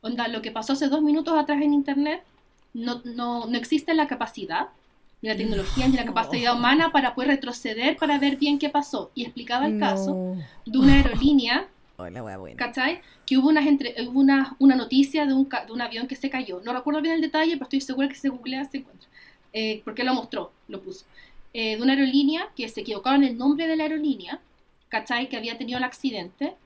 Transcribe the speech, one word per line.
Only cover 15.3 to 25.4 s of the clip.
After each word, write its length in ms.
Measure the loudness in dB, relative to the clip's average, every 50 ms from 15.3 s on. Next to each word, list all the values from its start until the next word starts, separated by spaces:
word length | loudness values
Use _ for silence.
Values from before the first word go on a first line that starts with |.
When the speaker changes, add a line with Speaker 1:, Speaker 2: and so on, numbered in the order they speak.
| 2
Speaker 1:
un 100 | 2 2
ca-, 180 | 0 -2 -8 -8
de 60 | -8
un 80 | -6 -6
avión 260 | -6 -6 -6 -8 -8
que 80 | -8 -8
se 160 | -6 -6 -4
cayó. 300 | -4 -6 -6 -6 -10 -10 -6
No 80 | -6
recuerdo 300 | -6 -4 -2 -2 -2 0
bien 120 | 0 0 0
el 60 | 0
detalle, 320 | 0 0 0 0 0 0 0
pero 100 | -4 -6
estoy 160 | -4 -4 -4
segura 280 | -2 -2 -2 -2 -2 -2
que 60 | -2
se 140 | -2 -4 -4
googlea, 360 | -4 -4 -10 -8 -8 -6 -8
se 120 | -8 -10 -12
encuentra. 300 | -12 -12 -20 -20 -20 _ _ -20 -20 -20 _ _ _ _
Eh, 280 | -8 -6 -4 -4 -4 -6 _
porque 200 | -12 -6 -4 -2
lo 100 | 0 0
mostró, 380 | -2 -2 -6 -8 -8 -8 -10 _ _ _ -16
lo 120 | -16 -14
puso. 240 | -14 -12 -14 -14 -14 _ _ -20 -20 _ -20 -20 -20 -14
Eh, 220 | _ -6 -4 -4 -4
de 60 | 0
una 120 | 2 2 4
aerolínea 560 | 4 2 2 4 2 2 2 0 -2 -6 -8 _
que 140 | -10 -10 -8
se 140 | -8 -8
equivocaron 420 | -8 -8 -8 -4 0 2 4 4 4
el 120 | 2 2
nombre 300 | -2 0 0 0 0 0
de 80 | -2 -2
la 80 | -2 -2
aerolínea, 540 | -4 -4 -4 -2 -4 -4 -4 -6 -12 -12 -14 _ _ _ _ _ _ _ _ _ _
¿cachai? 400 | -8 -8 -4 -4 -4 -4 -4 -6
Que 80 | -8
había 220 | -8